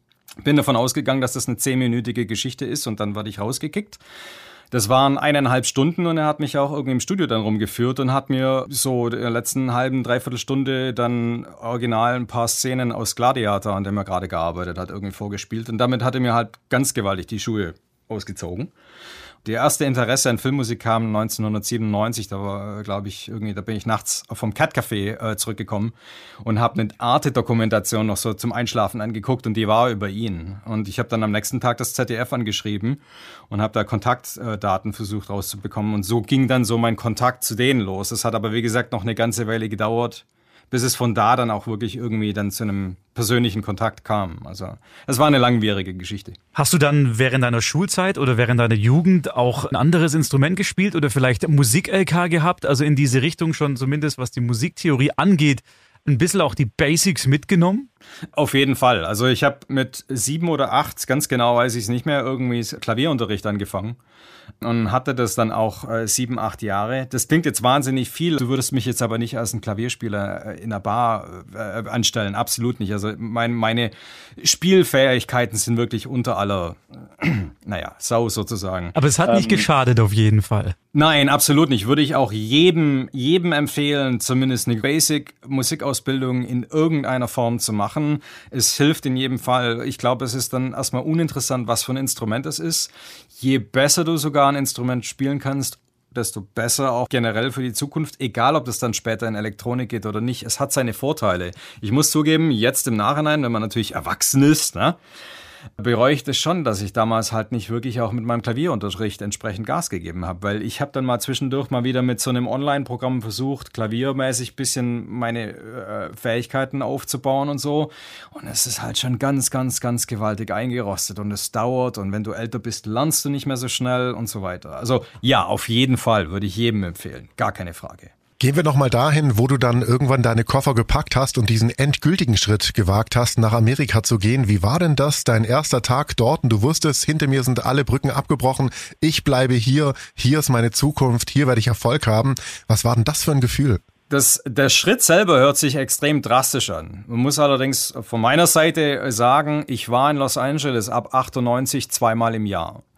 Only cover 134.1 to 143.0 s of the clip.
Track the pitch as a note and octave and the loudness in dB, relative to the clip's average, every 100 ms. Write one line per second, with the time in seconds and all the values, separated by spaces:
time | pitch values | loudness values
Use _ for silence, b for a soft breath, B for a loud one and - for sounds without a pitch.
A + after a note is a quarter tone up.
134.1 | A2+ G#2 C3 G#2+ G#2 G2 D#3+ E3+ C3+ C#3+ | 2 2 2 4 2 2 2 2 4 2
135.1 | - - A2+ A2 C3 D3+ B2+ - C3 D3 | 0 2 2 4 2 2 0 2 0 0
136.1 | - A#2 D#3+ B2+ A2 B2 D#3+ D#3 C#3 - | 2 2 4 2 4 4 2 2 2 0
137.1 | D3+ C#3+ C3+ B2+ A#2+ - C#3 C3+ - C#3+ | 0 2 2 2 0 2 0 2 0 0
138.1 | B2 - C#3+ - B2+ C3 B B - D#3+ | -2 0 0 0 2 -2 B B -2 0
139.1 | - - B2+ C3 B2 A2 C#3 C#3+ C3 B | 2 2 4 4 4 4 4 2 -2 B
140.1 | - B2 D3+ C#3+ B2 A#2 - C#3+ - C3 | -2 2 4 4 2 2 2 0 2 2
141.1 | A#2 - C3+ C#3 A#2 A2+ G#2+ A#2+ C#3+ A2 | 2 2 2 4 4 2 2 0 0 2
142.1 | G#2+ C3 C3 B B - A2 A#2 A#2 | 2 2 0 B B 0 2 4 2